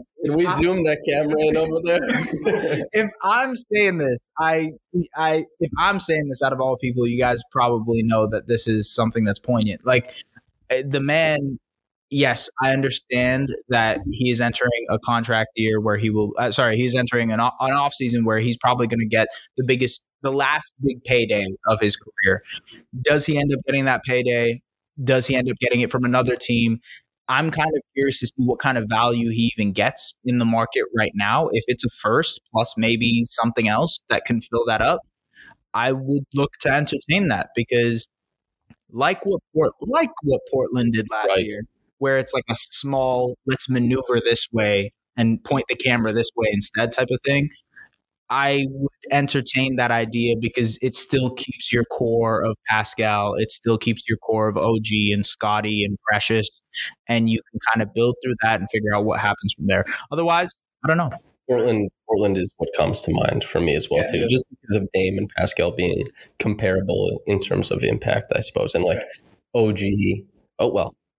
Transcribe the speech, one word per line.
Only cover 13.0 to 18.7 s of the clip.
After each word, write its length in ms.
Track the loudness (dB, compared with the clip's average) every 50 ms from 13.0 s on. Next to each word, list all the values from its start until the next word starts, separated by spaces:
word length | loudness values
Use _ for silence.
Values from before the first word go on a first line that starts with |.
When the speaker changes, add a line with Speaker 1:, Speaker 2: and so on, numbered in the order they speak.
| -6 _ -2 0 2 2 0 0 -2 -4 -6 -10 -6 _
Speaker 2:
that 300 | 2 2 2 2 0 -2 -4 -8
he 220 | -4 -2 0 0
is 100 | 2 2
entering 460 | 0 0 0 0 0 0 0 -2 -2 -2
a 80 | -4 -2
contract 520 | 0 0 0 0 0 0 0 0 0 -2 _
year 240 | -2 0 0 0 0
where 180 | 0 0 0 0
he 120 | 0 0
will, 220 | 0 0 0 0 -2 -2
uh, 120 | -2 0
sorry, 240 | 2 2 2 2 2 2
he's 180 | 0 0 0
entering 360 | 0 -2 0 0 0 0 0
an 80 | 0 0
o-, 120 | 0 0 0 0
an 140 | -2 0 0
off 200 | 0 0 0 -2
season 320 | -2 -2 0 0 0 2
where 140 | 2 2 2
he's 180 | 0 0 -2 0
probably 300 | 0 0